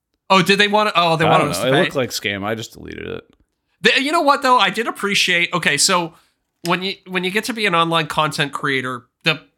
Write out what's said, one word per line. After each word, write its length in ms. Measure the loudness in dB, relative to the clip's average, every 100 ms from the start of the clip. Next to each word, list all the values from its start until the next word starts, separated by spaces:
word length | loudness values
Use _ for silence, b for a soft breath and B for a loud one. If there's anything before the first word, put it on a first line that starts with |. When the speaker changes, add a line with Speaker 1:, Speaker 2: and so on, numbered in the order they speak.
| _ _ 0
Speaker 1:
Oh, 120 | 2
did 160 | 4 2
they 80 | 4
want? 240 | 2 2 2
Oh, 200 | 2 2
they 80 | 4
Speaker 2:
I 40 |
Speaker 1:
wanted 140 | 4
Speaker 2:
don't 80 | 2
Speaker 1:
us 60 | 0
Speaker 2:
know. 60 | 0
Speaker 1:
to 40 |
Speaker 2:
It 40 |
Speaker 1:
pay. 80 | 2
Speaker 2:
looked 120 | 0 -2
like 140 | -4
scam. 340 | -4 -4 -4
I 100 | -4 -6
just 180 | -8
deleted 340 | -16 -16 -12 -10
it. 280 | -10 -14 _ _ _ _ _
Speaker 1:
They, 180 | 0 0
you 100 | 0
know 100 | 0
what 200 | 2 2
though? 140 | 2 4
I 100 | 2
did 160 | 0 -6
appreciate. 640 | -6 -2 0 2 2 0
Okay, 240 | 0 0 2
so 360 | 2 2 0 b b b _ _ -2
when 160 | -2
you, 100 | -2 -8 -6
when 160 | -4
you 80 | -2
get 120 | -2 -4
to 80 |
be 120 | -2 0
an 80 | 2
online 320 | 2 0 -2
content 460 | -2 -2 -2 -4
creator, 520 | -4 -2 -2 -4 -8 -14 _
the 180 | -4 -4 -6